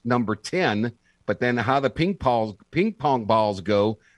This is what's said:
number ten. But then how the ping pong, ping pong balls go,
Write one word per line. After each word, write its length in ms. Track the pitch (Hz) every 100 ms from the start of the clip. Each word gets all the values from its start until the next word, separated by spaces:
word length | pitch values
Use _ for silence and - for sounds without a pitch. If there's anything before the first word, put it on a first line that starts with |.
number 320 | 117 123 110 107
ten. 560 | - 180 165 104 117 - _ _ -
But 140 | 101
then 160 | 123 120
how 240 | 117 135
the 100 | 135
ping 240 | - 170
pong, 420 | 196 - 120 110 98 _
ping 220 | 151 214
pong 320 | 208 151 131
balls 360 | 104 110 107 98
go, 380 | 87 101 104 110 _